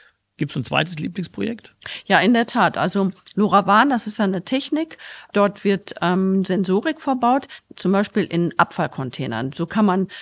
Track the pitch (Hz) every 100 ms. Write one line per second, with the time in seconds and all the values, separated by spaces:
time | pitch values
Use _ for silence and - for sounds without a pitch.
0 | _ _ _ - 147 143 - 139 160 156
1 | 175 185 165 202 214 233 - - - -
2 | - 175 180 233 233 240 175 - 170 202
3 | 190 - - 190 208 196 196 208 294 233
4 | 214 214 196 185 - 262 - 302 320 -
5 | - - - 208 202 202 196 196 - -
6 | 175 185 190 190 180 185 185 190 311 302
7 | 277 254 240 277 - - - - 180 196
8 | 214 214 - 165 170 - - - 147 -
9 | 131 - 127 113 131 - 170 220 208 185
10 | 185 -